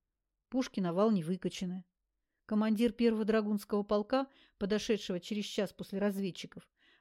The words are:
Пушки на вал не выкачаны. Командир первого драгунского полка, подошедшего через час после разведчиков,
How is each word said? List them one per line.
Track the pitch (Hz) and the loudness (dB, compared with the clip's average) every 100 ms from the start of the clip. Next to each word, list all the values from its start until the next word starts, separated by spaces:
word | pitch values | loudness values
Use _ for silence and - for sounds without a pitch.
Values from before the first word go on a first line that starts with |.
| _ _ _ _ _ | _ _ _ _ _
Пушки | 254 247 - | -2 -2 -2
на | 180 | 0
вал | 170 220 | 2 4
не | 202 | 2
выкачаны. | 156 185 185 - 180 185 - _ _ _ _ _ - | 0 -2 -4 -4 -6 -8 -12 _ _ _ _ _ -2
Командир | 214 220 214 240 | 2 2 4 2
первого | 233 233 220 214 | 4 2 4 2
драгунского | 220 208 208 - 208 | 2 2 -2 -2 -2
полка, | 202 208 208 262 269 _ _ - | 0 0 0 -2 -2 _ _ -8
подошедшего | 196 208 - 208 - 180 | -2 0 0 -2 -2 -6
через | - 208 | -4 -6
час | 202 - 190 | -4 -2 -4
после | - 190 196 | -6 -8 -2
разведчиков, | 202 196 196 - - - - _ _ _ | -2 0 -4 -6 -12 -16 -20 _ _ _